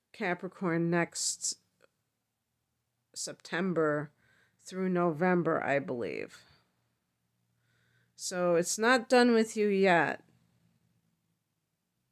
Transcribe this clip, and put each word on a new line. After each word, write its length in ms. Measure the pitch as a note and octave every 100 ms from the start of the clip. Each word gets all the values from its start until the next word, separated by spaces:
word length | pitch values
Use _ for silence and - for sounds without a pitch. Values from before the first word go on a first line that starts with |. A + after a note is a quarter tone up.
| _
Capricorn 800 | - G3 F3 F#3 - F#3 E3+ E3+
next 680 | F3 E3 - - - - - _ _ _ _ _ _ _ _ _ _ _ _ _ _ _
September 1000 | - - - - E3+ F#3+ D#3+ D3+ D3 D3 _ _ _ _ _ -
through 240 | F#3 F#3
November, 760 | F3+ F3 D3 F#3 F3+ E3 D#3
I 160 | - C#3
believe. 600 | C3+ B2+ F#2+ A1+ G1+ - _ _ _ _ _ _ _ _ _ _ _ _ _ _ _ _ _ -
So 380 | - F3+ F3+ E3+
it's 240 | F3+ -
not 300 | A3+ B3+ A#3
done 240 | B3 A#3+
with 240 | A3+ A3 A3+
you 100 | G#3
yet 560 | G3 G3 E3+ C#3+ - _ _ _ _ _ _ _ _ _ _ _ _ _ _ _ _ _ _ _